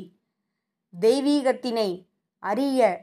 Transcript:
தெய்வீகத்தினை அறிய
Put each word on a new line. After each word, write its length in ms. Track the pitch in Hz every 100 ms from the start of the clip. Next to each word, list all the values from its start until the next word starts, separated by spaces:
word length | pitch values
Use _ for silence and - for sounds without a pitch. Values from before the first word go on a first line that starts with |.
| 185 _ _ _ _ _ _ _ _
தெய்வீகத்தினை 960 | 170 214 269 277 294 254 247 247 226 202 180 - _ _ _
அறிய 460 | 185 214 277 262 220 175